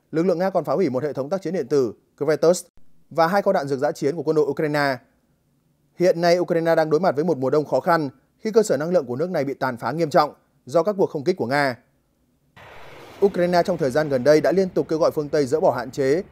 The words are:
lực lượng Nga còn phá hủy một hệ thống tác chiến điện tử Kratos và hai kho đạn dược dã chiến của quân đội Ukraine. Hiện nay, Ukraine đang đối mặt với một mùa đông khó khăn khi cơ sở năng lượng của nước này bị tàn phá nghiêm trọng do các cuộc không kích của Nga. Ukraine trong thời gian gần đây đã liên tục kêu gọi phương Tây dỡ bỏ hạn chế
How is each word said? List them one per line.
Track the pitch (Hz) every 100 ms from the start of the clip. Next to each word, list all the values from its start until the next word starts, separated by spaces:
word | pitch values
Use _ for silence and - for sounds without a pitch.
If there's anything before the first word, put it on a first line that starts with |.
| _
lực | 156 185
lượng | 170
Nga | 190
còn | 190
phá | 151
hủy | 147 170
một | 127
hệ | 147
thống | 135 135
tác | 190
chiến | 156
điện | 180 127
tử | 143 120 - _ _
Kratos | 143 151 160 180 - - - - _
và | 147 165
hai | 202
kho | 202
đạn | 190 139
dược | 135
dã | 147
chiến | 165 143 165
của |
quân | 143 156
đội |
Ukraine. | 139 143 151 147 143 123 _ _ _ _ _ _ _ _ _ -
Hiện | 180 165
nay, | 175 180
Ukraine | 170 165 165
đang | 160 156
đối | 156
mặt | 185 135
với |
một | 151 139
mùa | 131
đông | 151
khó | 143 131
khăn | 170 165 139 - _ _
khi | 220
cơ | 214
sở | 208 139
năng | 160
lượng | 180 120
của | 123
nước | 180
này | 170
bị | 139
tàn | 131 135 120
phá | 120
nghiêm | 156 160
trọng | 170 147 - _ _ -
do | 156
các | 185 196
cuộc | 165
không | 156
kích | 131 185
của | 117
Nga. | 143 139 117 _ _ _ _ _ _ _ - - - - - - - 196
Ukraine | 190 175 175
trong | 170 170
thời | 139
gian | 135 151
gần | 135
đây | 123 156
đã | 143
liên | 175 185
tục | 175 139
kêu | 160
gọi | 151
phương | 156 147
Tây | 156 131
dỡ | 151
bỏ | 180
hạn | 127 123
chế | 143 135 160 -